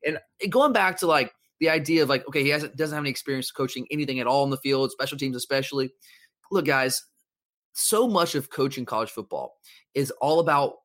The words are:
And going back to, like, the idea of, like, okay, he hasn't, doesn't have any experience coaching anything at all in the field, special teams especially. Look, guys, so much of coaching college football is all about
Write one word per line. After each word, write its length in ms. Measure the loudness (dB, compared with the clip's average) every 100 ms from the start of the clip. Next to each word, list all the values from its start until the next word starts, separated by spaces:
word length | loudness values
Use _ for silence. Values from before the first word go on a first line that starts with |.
And 140 | -4 -6 _ _ 0
going 220 | 4 4
back 260 | 4 2 0
to, 80 | 2
like, 260 | 2 2 _ _ _
the 100 | 2
idea 340 | 2 2 2
of, 40 | 4
like, 160 | 2 0
okay, 160 | 0
he 60 | 2
hasn't, 260 | 0 -2 -6
doesn't 180 | -4
have 80 | -2
any 80 | -4
experience 400 | -6 -4 -4 -6
coaching 340 | -4 -6 -4 -8
anything 300 | -4 -4 -2
at 80 | 0
all 160 | 2
in 60 | 2
the 60 | -2
field, 340 | 0 0 0
special 260 | -2 -6 -4
teams 160 | -6
especially. 560 | -4 -2 -2 -2 -4 -4 _ -20 -20 _ _ _
Look, 140 | -2 2
guys, 360 | 2 2 -2 -8 _ _ _ _ _ _
so 340 | -6 0 2 2
much 300 | 2 2 -2
of 120 | -6
coaching 360 | -2 -2 -2
college 260 | -6 -4 -4
football 460 | -8 -8 -8 -8 _ _ -20 _
is 200 | -4 -4 -2
all 180 | 2 2
about 360 | 4 2 2 -4